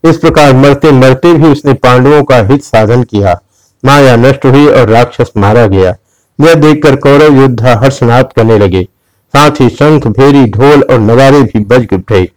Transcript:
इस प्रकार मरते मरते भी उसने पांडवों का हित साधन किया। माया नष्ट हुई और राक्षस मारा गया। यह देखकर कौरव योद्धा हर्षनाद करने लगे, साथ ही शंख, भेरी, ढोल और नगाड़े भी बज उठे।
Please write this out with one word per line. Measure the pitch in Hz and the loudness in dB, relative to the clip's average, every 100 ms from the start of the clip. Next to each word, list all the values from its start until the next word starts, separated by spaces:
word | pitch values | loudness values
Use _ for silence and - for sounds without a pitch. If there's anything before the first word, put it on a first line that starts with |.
इस | 165 156 | -2 0
प्रकार | 165 165 147 | -2 0 2
मरते | 131 143 135 156 | 2 2 2 0
मरते | 135 131 131 170 | 2 2 0 0
भी | 165 156 | 2 0
उसने | 139 147 | 0 -2
पांडवों | 120 123 127 131 147 | -2 0 0 0 0
का | 135 127 | 0 -2
हित | 101 139 | 0 -4
साधन | - 113 107 123 | -2 -2 0 -2
किया। | 120 104 98 85 _ _ _ _ | -2 -4 -2 -4 _ _ _ _
माया | 131 143 135 123 | -2 2 2 2
नष्ट | 127 135 135 | 0 0 0
हुई | 135 147 | 2 2
और | 135 113 | 2 0
राक्षस | 113 127 - 120 107 | 0 -2 -4 -6 -4
मारा | 101 113 110 | -2 0 0
गया। | 95 92 90 _ _ _ - | 0 -2 -4 _ _ _ -2
यह | 156 | 0
देखकर | 160 151 151 151 151 | 2 0 0 0 0
कौरव | 143 143 151 135 | 0 2 2 2
योद्धा | 135 117 120 110 | 0 0 -2 0
हर्षनाद | 131 127 120 120 127 - | -2 -2 -2 0 -2 -2
करने | 113 107 | 0 0
लगे, | 98 92 90 _ _ _ _ 139 | 0 -2 -6 _ _ _ _ -2
साथ | 147 | -2
ही | 147 123 | 0 -4
शंख, | - 147 156 131 | 0 0 0 -2
भेरी, | 107 139 143 120 | 0 2 2 0
ढोल | 104 139 147 | 0 2 2
और | - 127 | 0 0
नगाड़े | 104 117 135 143 | 0 2 2 2
भी | 120 113 | 0 -4
बज | 104 123 113 | -2 -2 -2
उठे। | 95 - 101 90 | -6 -2 -4 -4